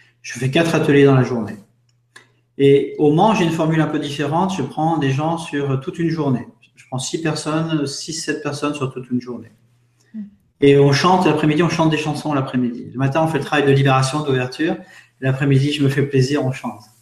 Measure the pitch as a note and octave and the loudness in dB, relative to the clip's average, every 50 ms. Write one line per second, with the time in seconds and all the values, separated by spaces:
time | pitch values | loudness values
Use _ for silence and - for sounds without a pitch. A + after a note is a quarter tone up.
0 | _ _ _ _ - - - A#2+ C3 C3 - E3+ E3 E3 E3 D#3 D3+ D3 C#3+ C#3+ | _ _ _ _ -16 -14 -8 -4 -2 0 0 0 0 2 0 0 2 4 6 6
1 | C#3 C#3 C3+ B2+ A#2+ A#2 B2 A2+ G#2+ G2+ - - - _ _ _ _ _ _ _ | 6 6 6 4 2 2 -2 -4 -6 -8 -10 -14 -18 _ _ _ _ _ _ _
2 | _ _ - - _ _ _ _ _ _ _ - C#3 C#3 C#3 C#3 - - - - | _ _ -20 -20 _ _ _ _ _ _ _ 2 4 6 6 6 4 0 -2 2
3 | D3+ D3 D3+ E3 G3+ A3 G3+ F3 E3+ D#3+ - E3+ D#3 D#3+ D#3+ D#3+ D3+ D3 D#3 C#3+ | 2 4 4 4 4 4 4 2 2 0 0 0 0 0 2 0 0 0 -2 -4
4 | C#3+ C#3+ - - C#3+ C#3 D#3+ E3+ F#3+ F#3+ - D#3 B2 - - D#3 D#3 E3 E3 D3+ | -4 -6 -6 -4 -4 -2 0 0 -2 -2 -2 -4 -6 -6 -4 -2 -2 -2 0 0
5 | C#3 C3+ C3+ C#3 D3+ - - - - - D3 C#3+ C#3 C#3 C3 C3+ - - - - | 0 0 0 0 -2 -2 -4 -4 -6 -6 -6 -4 -2 -2 -4 -4 -4 -6 -6 -4
6 | E3 D#3+ D#3+ D#3+ D3 C#3 B2 A2 - - - _ _ _ _ _ - - B2+ B2 | -2 -2 -2 -2 -2 0 -2 -2 -4 -8 -18 _ _ _ _ _ -14 -10 -10 -8
7 | - - - D#3+ - D#3 - - - D#3 D#3 D#3+ E3 D#3+ D#3+ D3 C#3 C#3 - - | -8 -6 -6 -4 -4 -4 -4 -4 -4 -4 -4 -2 -2 -2 -2 -2 -4 -4 -8 -10
8 | - - D3+ - - D#3 D3 D3+ - D3 C3+ - D3 D3 C#3+ - C3+ C3 - B2+ | -10 -10 -10 -8 -6 -6 -6 -6 -6 -8 -6 -4 -4 -4 -4 -4 -6 -6 -6 -8
9 | B2 B2+ B2 B2 A#2+ B2 A#2+ G#2+ G#2+ G#2+ _ _ _ _ _ _ _ _ _ _ | -8 -6 -6 -6 -4 -6 -12 -14 -14 -18 _ _ _ _ _ _ _ _ _ _
10 | _ _ - G#3+ G3+ - _ _ _ _ _ - C#3+ C#3+ C#3 C#3+ C#3 C#3+ C#3 - | _ _ -14 -14 -14 -16 _ _ _ _ _ 2 4 6 6 6 6 4 4 2
11 | - F3+ F#3 F#3 - D3+ - - D#3 D3+ D3 E3 F3 D#3 - E3 D#3+ D#3 D3+ D3 | 2 4 4 4 4 2 2 2 2 0 2 2 0 0 0 0 0 2 0 0
12 | D3+ D3+ D3 - - D3+ C#3+ C3+ C3+ - - B2 B2 A#2 A#2+ - - - A#2 B2+ | -2 -4 -6 -6 -4 -4 -4 -4 -4 -2 -2 -2 -2 -2 -4 -8 -12 -10 -6 -4
13 | C3+ C3+ C3+ E3 D#3+ D#3+ - C3 - - D3+ D3 C#3+ C#3 C3+ C#3 C3+ C3+ C3 C3 | -2 0 0 0 0 0 0 -2 -2 -2 0 0 2 4 4 4 4 4 4 2
14 | C3 - - D3+ D3+ C#3+ C3 B2+ B2 A#2+ - - D#3 F3 F#3 - - - - - | 2 0 -2 -2 -2 -2 -2 -2 -2 -4 -4 -4 -4 -2 -4 -6 -10 -16 -20 -20
15 | - _ _ - C3+ C3+ C3 C3+ C#3+ C#3 C#3 C3 C#3+ D3 D3 D3 C#3 C3+ - C#3+ | -20 _ _ -6 -4 -2 -2 0 2 2 4 4 2 2 0 0 0 0 2 0
16 | B2 - C#3 C3 B2+ C3+ D3 C#3 B2+ C3 C3+ - - A#2 G#2+ - - - _ _ | 0 0 2 2 2 2 0 -2 -2 -2 -4 -6 -8 -12 -12 -14 -18 -20 _ _